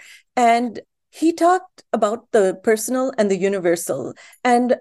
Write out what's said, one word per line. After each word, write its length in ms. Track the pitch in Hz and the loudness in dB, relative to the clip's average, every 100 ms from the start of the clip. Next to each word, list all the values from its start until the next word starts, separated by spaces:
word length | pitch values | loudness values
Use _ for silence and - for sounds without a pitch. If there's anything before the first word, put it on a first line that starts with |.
| - - _ - | -18 -20 _ 0
And 460 | 233 233 240 - - _ _ | 2 2 0 -8 -18 _ _
he 220 | - 320 | -4 -2
talked 520 | 330 339 370 370 _ - | 2 2 2 -2 _ -6
about 360 | 233 208 233 _ | -2 -2 -2 _
the 260 | 233 190 185 | 2 2 0
personal 500 | 240 220 226 254 262 - | -2 -2 -2 -4 -4 -2
and 140 | 208 | -2
the 60 | 190 | 0
universal. 760 | 196 196 175 170 - 139 117 - - _ | -2 -2 0 -2 -2 -6 -8 -14 -20 _
And 320 | 247 240 247 240 | 0 2 2 -2